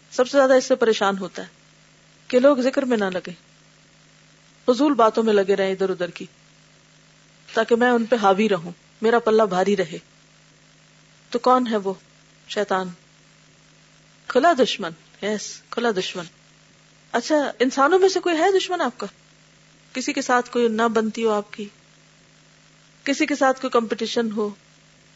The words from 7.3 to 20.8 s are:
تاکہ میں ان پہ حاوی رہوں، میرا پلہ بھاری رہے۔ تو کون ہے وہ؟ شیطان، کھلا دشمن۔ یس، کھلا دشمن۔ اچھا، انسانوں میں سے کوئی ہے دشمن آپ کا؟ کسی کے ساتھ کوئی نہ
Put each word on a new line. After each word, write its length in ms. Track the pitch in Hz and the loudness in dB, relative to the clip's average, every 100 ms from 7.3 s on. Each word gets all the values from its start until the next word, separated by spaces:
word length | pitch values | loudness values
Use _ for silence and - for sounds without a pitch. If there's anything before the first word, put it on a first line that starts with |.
| _ - | _ -8
تاکہ 240 | 226 220 233 | -4 0 2
میں 140 | 247 | 4
ان 140 | 233 | 2
پہ 120 | 220 240 | 2 2
حاوی 260 | 202 190 220 | 2 2 2
رہوں، 240 | 185 170 - _ - | 0 -4 -16 _ -4
میرا 160 | 220 233 | 0 2
پلہ 240 | 226 220 | 4 2
بھاری 340 | 214 180 190 196 | 2 0 0 0
رہے۔ 220 | 160 165 _ _ _ _ _ _ _ _ _ _ _ _ _ | -2 -8 _ _ _ _ _ _ _ _ _ _ _ _ _
تو 80 | 240 | -2
کون 280 | 247 254 240 | 2 2 2
ہے 100 | 214 | -2
وہ؟ 180 | 196 185 _ _ _ _ - | -4 -8 _ _ _ _ -10
شیطان، 400 | 214 202 190 185 175 _ _ _ _ _ _ _ _ _ _ _ _ - | -6 -2 -2 -4 -12 _ _ _ _ _ _ _ _ _ _ _ _ -2
کھلا 260 | 247 339 269 | 2 2 4
دشمن۔ 320 | 214 - 170 165 _ - | 2 0 -8 -12 _ -10
یس، 400 | 202 208 - - _ | -6 -6 -8 -16 _
کھلا 180 | - 240 185 | -4 -2 -2
دشمن۔ 260 | - 180 165 _ _ _ _ _ _ _ _ | -6 -10 -14 _ _ _ _ _ _ _ _
اچھا، 400 | 240 - 302 269 - | -6 0 0 -2 -2
انسانوں 400 | 254 285 285 370 | -2 2 2 4
میں 100 | 381 | 4
سے 120 | 370 | 2
کوئی 180 | 349 320 | -2 0
ہے 200 | 370 381 | 2 0
دشمن 220 | 370 349 | -2 -4
آپ 180 | 269 - | -4 -6
کا؟ 80 | 202 _ _ _ _ _ _ _ _ | -14 _ _ _ _ _ _ _ _
کسی 200 | 262 269 | -8 -6
کے 100 | 277 | -6
ساتھ 280 | 269 247 240 | 0 0 0
کوئی 180 | 240 233 | 0 0
نہ 140 | 214 | 2